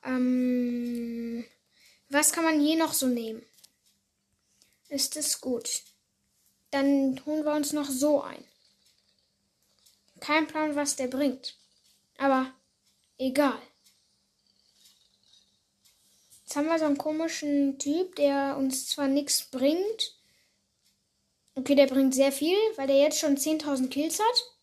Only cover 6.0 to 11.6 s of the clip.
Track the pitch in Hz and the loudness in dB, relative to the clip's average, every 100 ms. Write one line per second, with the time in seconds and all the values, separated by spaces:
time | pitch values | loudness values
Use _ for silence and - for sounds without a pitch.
6 | _ _ _ _ _ _ _ 277 277 277 | _ _ _ _ _ _ _ 0 4 4
7 | 269 262 - 311 302 302 294 294 277 262 | 2 -2 -4 -2 0 0 -2 -4 -4 0
8 | 294 294 - - - _ _ _ _ _ | 2 2 0 -14 -20 _ _ _ _ _
9 | _ _ _ _ _ _ _ _ _ _ | _ _ _ _ _ _ _ _ _ _
10 | _ _ - 302 302 311 311 285 285 - | _ _ -2 0 0 -4 -4 -2 -4 -4
11 | 254 262 285 254 - - | -4 -2 -2 -2 -12 -16